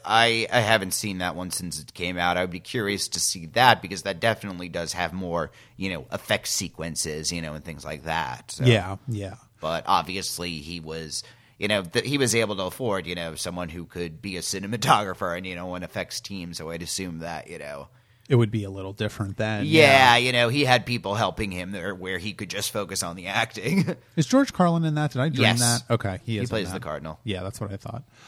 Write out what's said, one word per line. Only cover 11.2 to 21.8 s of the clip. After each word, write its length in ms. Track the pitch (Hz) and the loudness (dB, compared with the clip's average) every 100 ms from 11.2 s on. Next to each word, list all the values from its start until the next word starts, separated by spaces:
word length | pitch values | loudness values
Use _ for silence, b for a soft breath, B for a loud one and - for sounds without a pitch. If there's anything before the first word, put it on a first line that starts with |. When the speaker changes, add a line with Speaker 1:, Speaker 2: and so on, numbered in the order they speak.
| b b b b | b b b b
Speaker 1:
you 100 | 101 | 0
know, 140 | 104 | 0
th-, 240 | 87 120 104 | 0 -2 0
he 140 | 143 | 0
was 160 | 123 113 | 2 2
able 200 | 107 98 | 0 -2
to 60 | 92 | -6
afford, 420 | - 127 95 85 | -4 -2 -2 -4
you 80 | 87 | -6
know, 180 | 85 | -6
someone 360 | 78 90 87 85 | -6 -6 -6 -8
who 160 | 85 80 | -8 -12
could 360 | 87 85 80 | -8 -8 -8
be 160 | 101 90 | -8 -6
a 40 | |
cinematographer 920 | - 95 101 120 131 120 101 90 92 87 | -6 -6 -4 -2 4 4 2 -4 -4 -4
and, 120 | 92 | -6
you 80 | 87 | -8
know, 180 | 90 | -8
an 80 | 90 | -8
effects 400 | 87 101 90 - | -8 -6 -6 -8
team. 320 | - 101 87 | -10 -10 -10
So 160 | 82 80 | -10 -8
I'd 140 | 82 | -8
assume 360 | 85 - 92 82 | -6 -6 -6 -8
that, 300 | 82 80 - | -8 -10 -10
you 80 | 82 | -12
know, 300 | 71 71 69 b b b b | -12 -12 -14 b b b b
Speaker 2:
It 60 | 127 | 2
would 160 | 113 | 4
be 140 | 107 98 | 0 -6
a 40 | |
little 240 | 95 95 | -8 -10
different 440 | 101 107 - 101 95 | -4 -4 -4 -6 -2
then. 280 | 107 107 147 | -2 0 4
Speaker 1:
Yeah, 500 | 156 143 135 127 120 | 8 10 12 10 10
Speaker 2:
Yeah. 20 | |
Speaker 1:
you 140 | 127 | 6
know, 180 | 123 117 | 4 4
he 140 | 139 | 4
had 220 | 135 123 107 | 6 4 4
people 300 | 120 98 107 | -4 -2 0
helping 340 | 104 - 104 | 0 -2 -6
him 220 | 90 90 | -4 -6
there 240 | 98 | -6